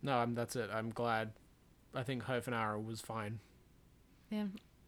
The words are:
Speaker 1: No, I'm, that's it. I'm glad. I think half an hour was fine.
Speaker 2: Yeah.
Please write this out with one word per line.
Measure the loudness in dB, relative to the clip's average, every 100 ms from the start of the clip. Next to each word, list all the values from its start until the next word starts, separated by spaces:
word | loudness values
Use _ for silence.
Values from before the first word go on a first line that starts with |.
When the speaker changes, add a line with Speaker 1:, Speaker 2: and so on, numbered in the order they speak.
Speaker 1:
No, | 2 4
I'm, | 4 2
that's | 0 0
it. | 0
I'm | 0 -2
glad. | 0 2 2 0 -6 -20 -20 -20 -20 -8
I | -4
think | -2 -2 0
half | 0 0
an |
hour | 2 2 0
was | -2 -6
fine. | -4 -4 -4 -6 -10 -20 -20 -20 -20 -20 -20 -20 -6
Speaker 2:
Yeah. | -2 -2 -6 -14 -20